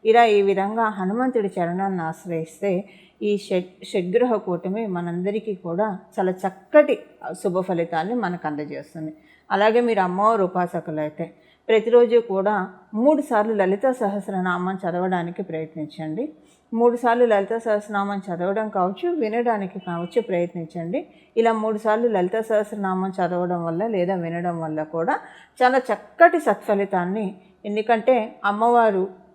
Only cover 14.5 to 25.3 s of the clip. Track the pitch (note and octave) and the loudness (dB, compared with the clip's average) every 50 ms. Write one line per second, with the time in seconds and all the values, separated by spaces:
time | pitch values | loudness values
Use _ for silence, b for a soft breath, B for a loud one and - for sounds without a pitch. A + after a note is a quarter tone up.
14.5 | F3+ F3+ F3+ F#3 F#3+ F#3 F#3+ F3+ E3 F3 F3+ F#3 F#3 F3+ E3+ E3+ F3 - G3 F#3 | -2 -2 -2 -4 -6 -6 -6 -4 -4 -2 -2 0 -2 -2 -4 -4 -8 -10 -10 -8
15.5 | E3 D#3+ D#3+ D#3 - E3 D3+ D3 - - D#3+ D#3 D#3 F3+ C4 D4+ - b b b | -6 -8 -8 -8 -8 -10 -12 -12 -10 -12 -10 -8 -6 -6 -8 -8 -10 b b b
16.5 | b b b _ - A3+ A#3 A#3+ A#3 A#3+ A#3+ A#3+ A3+ A#3+ B3 A#3 G#3+ G3+ G3 F#3+ | b b b _ -2 2 2 4 2 2 2 0 4 4 4 4 4 2 2 0
17.5 | A3+ A3+ A3+ A#3 G#3+ G#3 G3+ G#3 G#3+ G3+ G3 G3+ G3+ G3 F#3 - F3 E3 F3 F#3 | -4 -4 -2 -2 -2 -2 -2 -4 -4 -4 -2 -2 -4 -6 -6 -6 -6 -4 -2 -2
18.5 | G3 F#3+ A3 G#3+ G3+ G3 F3+ F3+ G3 - - F4 F4 D#4+ B3 G#3+ G#3 A#3+ A#3+ A#3+ | -2 -2 -4 -2 0 0 0 0 -2 -2 -4 -4 -2 -2 -2 -2 -2 -2 0 0
19.5 | A3+ G#3 G3 F3+ - G3 - - E3+ E3+ E3+ F3 - B3 A3 A3 F#3+ F3 F3 F3 | 0 -2 -2 -6 -8 -10 -10 -8 -6 -6 -6 -2 -2 -4 -2 0 -2 -2 -2 -2
20.5 | - F3 E3 D#3 - F3 E3 E3+ F#3 C#4+ E4 b b b b b b A3+ A3+ A3+ | -4 -8 -10 -8 -8 -8 -8 -4 -6 -6 -6 b b b b b b 2 2 2
21.5 | A3+ A3 G#3+ A3 A3 G#3+ G#3+ A3 G#3+ A3+ A#3 A#3+ A3 F#3+ F3+ F3+ F#3 A3 A3 A3 | 2 2 0 -2 -2 -2 0 0 0 2 2 2 2 2 0 0 0 -2 -2 0
22.5 | A3+ G#3 G#3+ G#3 - G#3+ G3+ F#3+ F#3 F#3 F#3 F#3+ F#3 - F3+ E3+ F3+ F3 F3+ F3+ | 0 0 0 0 -4 -4 -4 -2 -2 -2 -2 -4 -2 -2 -2 -2 0 -2 -2 -2
23.5 | F3+ F3 E3+ E3 E3 E3+ G#3 A#3 A3+ F#3+ F3 F3 F#3+ F3+ E3+ E3 E3 E3+ F3 F3+ | -2 -2 -2 -4 -4 -2 -4 -2 0 0 0 0 -2 -2 -4 -4 -6 -4 -4 -4
24.5 | E3+ E3+ D#3+ D#3+ D#3 D3+ D#3 D#3 - E3 E3 G3+ D4 A4+ B B | -4 -4 -6 -6 -4 -6 -6 -6 -4 -4 -2 -2 -2 -4 B B